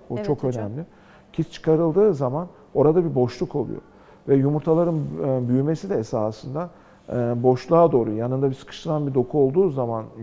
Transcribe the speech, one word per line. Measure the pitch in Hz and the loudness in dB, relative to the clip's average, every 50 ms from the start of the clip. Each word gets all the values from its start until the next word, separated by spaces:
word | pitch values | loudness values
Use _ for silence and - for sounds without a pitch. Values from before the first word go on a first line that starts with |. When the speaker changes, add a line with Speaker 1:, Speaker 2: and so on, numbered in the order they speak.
| - - | -14 -10
Speaker 1:
Bu | 127 | -8
Speaker 2:
Evet | 120 107 | -6 -2
Speaker 1:
çok | - 147 - - | -4 -4 -2 -2
Speaker 2:
hocam. | 135 120 117 107 | -4 -4 -4 -6
Speaker 1:
önemli. | 101 110 143 170 - - - - - - - _ _ - | -8 -8 -10 -12 -14 -16 -20 -20 -20 -20 -20 _ _ -6
Kist | - 160 - | -6 -6 -6
çıkarıldığı | - - - 160 160 156 170 160 151 190 208 214 180 | -6 -6 0 2 2 4 4 2 4 4 4 4 2
zaman | 131 139 123 127 151 180 180 - - - _ - | 2 -2 -2 -2 -4 -6 -8 -12 -20 -16 _ 0
orada | 131 131 151 160 185 170 | 2 4 4 4 4 2
bir | 165 135 | 2 2
boşluk | 131 123 117 - - 180 - - | 0 0 0 0 -6 -8 -6 -4
oluyor. | 147 120 - - - - - - - - - - - - | -6 -6 -6 -8 -12 -14 -18 -20 -20 -20 -20 -20 -8 0
Ve | - 139 | 2 2
yumurtaların, | 139 135 139 147 151 - 170 160 165 175 175 165 156 143 139 147 160 160 | 4 4 2 0 0 0 2 2 2 2 2 0 -2 -4 -6 -6 -4 -2
e, | 139 131 131 123 120 | -2 0 0 0 2
büyümesi | 123 131 135 151 160 156 - 190 | 2 2 2 0 -2 -4 -4 -4
de | 196 | -4
esasında, | 127 113 - - 113 107 110 110 - - 131 127 151 175 170 - - - - - - _ - | -4 -4 -2 -2 -2 -2 -2 -4 -8 -12 -10 -8 -8 -8 -10 -12 -20 -20 -20 -20 -20 _ -6
e, | - 123 120 120 120 120 120 | -4 -2 -2 -2 -2 2 2
boşluğa | 127 127 127 - - 165 165 170 165 | 2 2 2 2 2 4 6 6 6
doğru, | 139 123 113 110 | 4 2 2 0
yanında | 104 110 117 123 131 135 139 135 | -2 -4 -4 -4 -2 0 0 -2
bir | 131 | -2
sıkıştıran | - - - - - - 165 156 151 147 | -4 -12 -18 -16 -12 -6 -4 -4 -2 -2
bir | 139 135 | -2 0
doku | 135 123 - - 151 | 0 -2 0 2 2
olduğu | 139 131 135 180 196 180 | 2 2 4 2 2 2
zaman | 139 135 123 117 113 110 110 - - 113 | 0 -2 -4 -4 -4 -6 -8 -10 -12 -10